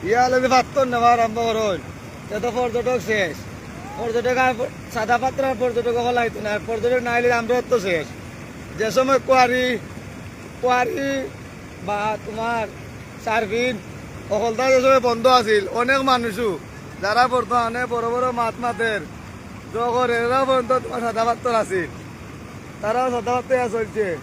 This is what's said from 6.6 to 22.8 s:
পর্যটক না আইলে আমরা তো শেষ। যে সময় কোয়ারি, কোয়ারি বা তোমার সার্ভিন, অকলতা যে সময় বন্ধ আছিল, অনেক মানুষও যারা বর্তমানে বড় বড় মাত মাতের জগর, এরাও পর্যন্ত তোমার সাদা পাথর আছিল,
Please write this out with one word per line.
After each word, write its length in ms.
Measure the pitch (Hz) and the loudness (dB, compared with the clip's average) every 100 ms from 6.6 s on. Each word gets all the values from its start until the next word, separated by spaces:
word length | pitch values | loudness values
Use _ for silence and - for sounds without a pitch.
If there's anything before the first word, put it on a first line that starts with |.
| 214 | -2
পর্যটক 320 | 226 233 254 240 | -2 0 0 0
না 40 | 240 | 2
আইলে 120 | 240 240 | 4 2
আমরা 160 | 226 247 247 | 2 0 2
তো 40 | 240 190 | 0 2
শেষ। 200 | 170 143 - - - - - - - | -2 -2 -12 -14 -14 -16 -14 -14 -4
যে 100 | 220 208 | 0 2
সময় 240 | 262 269 - | 4 2 4
কোয়ারি, 380 | 262 247 254 254 233 - - - - - - - - | 6 6 4 2 0 -6 -14 -14 -14 -14 -16 -16 -2
কোয়ারি 480 | 247 247 240 - 277 269 262 - - - - - 185 | 2 2 2 -2 -2 -2 -6 -12 -16 -16 -16 -12 -6
বা 140 | 208 208 214 - | -2 -2 -4 -6
তোমার 380 | 214 226 233 214 - - - - - - | -6 -2 -2 -4 -8 -16 -16 -16 -10 -2
সার্ভিন, 480 | 220 214 226 247 214 - - - - - | 0 0 0 0 -2 -10 -14 -14 -14 -4
অকলতা 300 | 208 233 226 262 | 0 0 2 4
যে 60 | 262 | 6
সময় 180 | 262 269 247 | 8 6 4
বন্ধ 160 | 233 240 254 | 4 6 6
আছিল, 220 | 214 214 196 220 | 6 2 2 0
অনেক 200 | 240 269 269 | 2 2 4
মানুষও 400 | 254 233 196 233 160 - - - - | 2 2 -2 -2 -2 -8 -16 -16 -6
যারা 220 | 190 220 247 | 0 4 4
বর্তমানে 480 | 247 196 240 226 240 247 | 4 2 0 0 -2 -2
বড় 140 | 240 233 | -2 0
বড় 120 | 240 254 240 | 0 0 0
মাত 140 | 226 220 | -2 -2
মাতের 360 | 240 208 226 208 147 - - - - - - | -4 -2 0 -2 -6 -14 -16 -16 -16 -16 -10
জগর, 340 | 220 240 247 247 233 | -2 0 2 2 2
এরাও 260 | 240 262 269 | 2 2 4
পর্যন্ত 240 | 262 240 254 | 2 2 0
তোমার 160 | 240 - 233 | 0 -4 -2
সাদা 160 | 220 226 | 0 0
পাথর 260 | 226 247 226 | 0 0 0
আছিল, 260 | 208 185 151 - - - - - - - - - | 0 -2 -4 -8 -16 -16 -16 -16 -16 -16 -16 -6